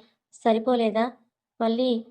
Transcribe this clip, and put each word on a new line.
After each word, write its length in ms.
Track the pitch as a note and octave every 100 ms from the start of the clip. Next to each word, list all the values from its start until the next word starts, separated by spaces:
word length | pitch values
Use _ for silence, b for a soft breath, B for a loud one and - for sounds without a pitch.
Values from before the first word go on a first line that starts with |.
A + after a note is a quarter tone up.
| b b _
సరిపోలేదా? 680 | - A#3 A3 A3+ A#3+ A3+ G#3 A#3+ - _ _ _ -
మళ్ళీ 280 | A3+ A3+ B3+ A3+ A3+